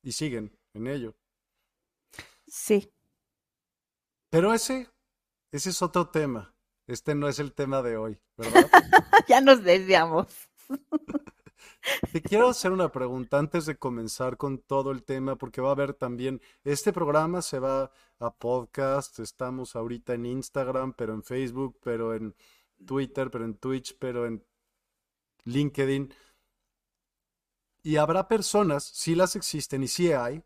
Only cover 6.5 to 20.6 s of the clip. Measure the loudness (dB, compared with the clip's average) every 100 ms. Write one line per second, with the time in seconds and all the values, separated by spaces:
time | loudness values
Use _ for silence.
6.5 | _ _ _ -12 -8 -4 -2 -2 -4 -6
7.5 | -6 -2 -2 -2 -4 -6 -10 _ -10 4
8.5 | 4 8 6 8 4 6 4 8 6 8
9.5 | 8 8 4 6 4 4 0 -2 -10 -20
10.5 | _ -12 -12 _ -6 -4 -10 -10 _ -20
11.5 | _ -20 -10 -4 -4 -2 -6 0 4 4
12.5 | 4 0 0 0 -2 -4 -4 0 0 0
13.5 | -2 -4 -6 -6 -6 -8 -4 -6 -4 -6
14.5 | -6 _ -2 -2 -6 -6 -4 -4 -6 -8
15.5 | -4 0 0 -2 -4 -6 -4 -6 -8 _
16.5 | _ -4 -2 -2 -2 2 2 2 -2 -4
17.5 | -4 -2 -2 -4 _ _ _ -8 -6 -4
18.5 | -2 -4 -4 -2 -2 -4 -14 -14 _ -8
19.5 | -8 -10 -8 -8 -8 -6 -6 -4 -8 -6
20.5 | -6